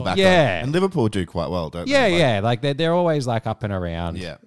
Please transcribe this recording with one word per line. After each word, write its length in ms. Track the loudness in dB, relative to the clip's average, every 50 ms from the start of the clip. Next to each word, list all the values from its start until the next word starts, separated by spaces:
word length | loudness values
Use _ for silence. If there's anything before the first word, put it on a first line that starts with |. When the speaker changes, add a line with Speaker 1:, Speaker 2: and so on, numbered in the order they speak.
| 0
Speaker 1:
sport. 20 |
Speaker 2:
back 120 | 0 0 4
Speaker 3:
Yeah. 400 | 4 6 6 6 4 2 2 -2
Speaker 2:
on. 60 | -2
And 80 | -2 0
Liverpool 360 | 0 0 0 0 0 0 0
do 160 | 0 -2 -4
quite 240 | -4 -4 -6 -4 -2
well, 220 | -2 -4 -4 -4
don't 180 | -6 -8 -4 0
Speaker 3:
Yeah, 140 | 2 2 2 4
Speaker 2:
they? 40 | 4
Like 80 | 4
Speaker 3:
yeah. 200 | 2 2 2 2
Like, 200 | 0 0 -2 0
they're, 140 | -2 -4 -2
they're 180 | -2 0 0 2
always, 340 | 2 2 2 0 0 0
like, 200 | -2 -2 -2 -2
up 160 | -4 -6 -4 -4
and 100 | -4 -4
around 460 | -2 -4 -4 -4 -4 -4 -4 -6 -6
Speaker 2:
Yeah. 180 | -8 -10 -10 -14 _